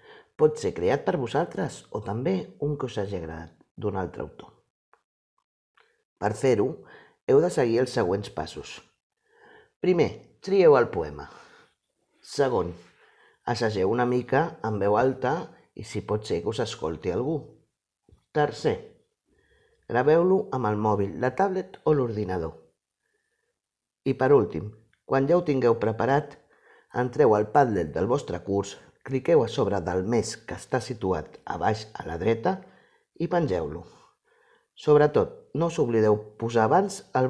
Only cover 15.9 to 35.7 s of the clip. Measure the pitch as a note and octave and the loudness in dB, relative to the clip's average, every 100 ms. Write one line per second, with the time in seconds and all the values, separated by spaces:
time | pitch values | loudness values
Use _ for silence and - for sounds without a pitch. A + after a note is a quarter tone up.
15.9 | G#2 - G#2+ - E2+ F2 A2+ A2 - D#2 | -10 -4 -6 -4 -4 -4 -4 -6 -6 -6
16.9 | D#2 F#2 F2 C3 D#3+ - - _ _ _ | -6 -4 -4 -2 -4 -8 -20 _ _ _
17.9 | _ _ _ _ - C#3+ - D3+ - - | _ _ _ _ -2 -2 -2 -4 -4 -8
18.9 | _ _ _ _ _ _ _ _ _ - | _ _ _ _ _ _ _ _ _ -4
19.9 | A#2 C#3 E3 F3+ F#3+ - C3 A2 G#2+ G#2+ | 0 4 4 4 2 0 -4 -2 0 0
20.9 | G#2 G2 D#2 B2 - G3 F#3 F#3 - - | 0 -2 -2 -4 0 -2 -2 -8 -6 0
21.9 | D3 B2 G#2+ F#2+ F#2 D#2+ - _ _ _ | 0 0 -2 -4 -4 -6 -10 _ _ _
22.9 | _ _ _ _ _ _ _ _ _ _ | _ _ _ _ _ _ _ _ _ _
23.9 | _ C3+ C3 C3 C#3+ - D#2 G#2 - _ | _ -4 0 6 6 4 -4 -10 -14 _
24.9 | _ - C3+ C#3 F3 F3 C3+ A#2+ A2+ A2 | _ -2 0 4 2 2 2 4 2 0
25.9 | A2 A#2 C#3 D3+ - _ _ _ _ _ | 0 2 2 0 -14 _ _ _ _ _
26.9 | A2+ B2 B2 C3+ G#2+ G#2+ D3 C3 G2 D#2 | -4 -2 4 6 6 4 4 4 2 -2
27.9 | D#2+ G2+ C#3 - F2 - G2 G2 - - | -2 0 0 -2 -10 -2 -2 -2 -8 -20
28.9 | _ - C3 C3 E3 A2+ A2 A#2+ G2+ E2+ | _ -6 -4 4 4 4 0 0 0 -2
29.9 | F#2 F#2 A#2+ - - - - - B2+ - | -2 0 0 -2 -6 -14 -14 -6 -6 -4
30.9 | A#2 F#2 E2+ D2+ - - E2 F#2 G#2+ - | -6 -4 -4 -6 -14 -10 -4 -2 -2 -6
31.9 | - - E2 G#2 A2+ F3+ F#3+ - _ _ | -14 -10 -4 -2 0 -2 -4 -10 _ _
32.9 | _ _ - D#3 F3 D3 F2+ D2+ E2 - | _ _ -10 -4 -2 0 -2 -4 -10 -16
33.9 | - _ _ _ _ _ _ _ _ - | -20 _ _ _ _ _ _ _ _ 4
34.9 | D3+ D3 C3 F#2 - - - E3+ | 6 6 4 0 -2 -10 -4 -4